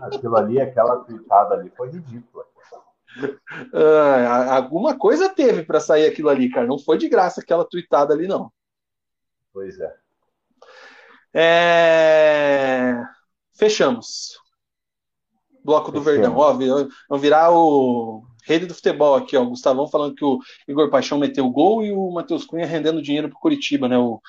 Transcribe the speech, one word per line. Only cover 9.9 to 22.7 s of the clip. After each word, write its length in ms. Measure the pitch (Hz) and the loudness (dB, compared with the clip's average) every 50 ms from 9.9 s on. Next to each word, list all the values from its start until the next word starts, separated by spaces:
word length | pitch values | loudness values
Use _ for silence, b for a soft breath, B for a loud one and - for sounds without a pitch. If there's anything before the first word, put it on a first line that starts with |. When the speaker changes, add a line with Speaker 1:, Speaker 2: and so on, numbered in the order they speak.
| 80 _ _ _ _ _ _ _ _ _ _ _ _ _ b b b b b b b b b b b b b _ | -14 _ _ _ _ _ _ _ _ _ _ _ _ _ b b b b b b b b b b b b b _
Speaker 2:
É... 1700 | - 156 165 165 170 170 175 170 170 170 170 165 165 165 160 156 156 156 156 151 151 147 147 143 139 139 135 131 131 127 127 127 123 120 120 B B B _ _ _ _ _ _ _ | -2 0 2 4 4 4 4 4 4 4 4 4 4 4 4 4 4 4 4 4 2 2 0 0 0 0 0 0 -2 -2 -2 -2 -4 -4 -8 B B B _ _ _ _ _ _ _
Fechamos. 840 | - 214 214 214 - 170 139 127 123 - - - - - - - - _ _ _ _ _ _ _ _ _ _ _ _ _ _ _ _ _ _ _ _ _ _ _ _ - | -2 0 0 2 2 0 0 0 -2 -8 -14 -16 -16 -16 -16 -18 -20 _ _ _ _ _ _ _ _ _ _ _ _ _ _ _ _ _ _ _ _ _ _ _ _ -2
Bloco 260 | 143 151 151 151 - | 0 0 0 0 -2
do 120 | 147 151 | -6 -4
Speaker 1:
Fechamos. 180 | 143 156 147 117 | -2 0 2 2
Speaker 2:
Verdão. 160 | 101 95 120 | 2 2 2
Ó, 160 | 131 151 143 | 2 2 2
vi-, 160 | 127 123 131 127 131 143 139 139 B B B - | 2 0 0 0 0 -2 -2 -4 B B B -6
vamos 140 | 143 139 | -4 0
virar 280 | 139 147 151 156 165 170 | 2 4 4 6 6 6
o 760 | 175 170 165 156 143 139 131 127 120 117 113 113 110 110 - - _ _ _ | 6 4 4 4 4 2 2 0 0 -4 -6 -8 -12 -16 -18 -20 _ _ _
rede 180 | - 151 170 185 | -2 -2 -2 -2
do 100 | 170 160 | -6 -8
futebol 420 | - - 190 156 143 151 147 135 | -4 -4 -2 0 2 2 4 4
aqui, 200 | 127 127 - 143 | 2 0 0 0
ó. 60 | 131 | 0
O 80 | 123 123 | 0 -2
Gustavão 380 | 123 - - 139 131 131 147 151 | -4 -2 0 0 0 0 -2 -2
falando 260 | - 151 147 143 139 | -2 -2 -4 -4 -6
que 100 | - 147 | -4 -2
o 140 | 143 131 131 B B B B B - | -2 -2 -4 B B B B B -6
Igor 200 | 139 151 151 143 | -2 0 0 2
Paixão 300 | 139 131 127 - 151 143 | 2 0 0 -2 -2 -2
meteu 320 | 143 135 - 143 131 123 | -2 -2 -2 -2 -2 -2
gol 320 | 123 139 160 196 220 226 | 0 2 2 2 2 0
e 80 | 214 208 | -2 -4
o 200 | 202 196 190 185 | -4 -4 -6 -6
Matheus 320 | 175 170 160 - 170 143 - | -6 -8 -6 -6 -8 -8 -8
Cunha 200 | - 160 165 170 | -8 -8 -8 -6
rendendo 380 | 143 | -6